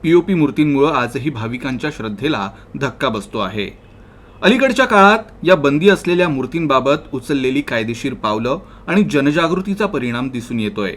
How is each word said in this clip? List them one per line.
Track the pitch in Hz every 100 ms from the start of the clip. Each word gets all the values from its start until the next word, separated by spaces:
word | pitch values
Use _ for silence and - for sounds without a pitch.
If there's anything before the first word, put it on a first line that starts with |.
पीओपी | 160 175 170
मूर्तींमुळं | 180 147 - 151 139 147
आजही | 143 120 135 143
भाविकांच्या | 123 113 123 131 123 151 143
श्रद्धेला | 110 101 147 127 98 - - -
धक्का | 135 - 135
बसतो | 110 98 117
आहे. | 95 107 95 - - - - - - -
अलीकडच्या | 180 240 269 208 254
काळात | 214 196 220 - -
या | 160 180
बंदी | 143 147 190
असलेल्या | 185 175 175 175
मूर्तींबाबत | 135 127 165 156 135 127 147 -
उचललेली | 135 123 147 131 135
कायदेशीर | 143 120 110 113 139
पावलं | 123 110 107 120 160 - - -
आणि | 180
जनजागृतीचा | 165 143 139 151 165 185 190 196 208
परिणाम | 139 123 120 131
दिसून | 123 113 117
येतोय. | 104 104 95